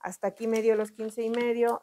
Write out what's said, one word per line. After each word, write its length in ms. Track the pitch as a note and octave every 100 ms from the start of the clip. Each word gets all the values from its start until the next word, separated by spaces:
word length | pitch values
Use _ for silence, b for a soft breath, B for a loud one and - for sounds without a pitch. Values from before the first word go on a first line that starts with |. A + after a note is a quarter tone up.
Hasta 260 | - F#3 G3
aquí 200 | G3 A3+
me 140 | A3
dio 160 | A3 G#3+
los 160 | G#3+
quince 300 | - A3 G#3+
y 80 | A3+
medio, 500 | A#3 A#3+ A#3 A#3 A#3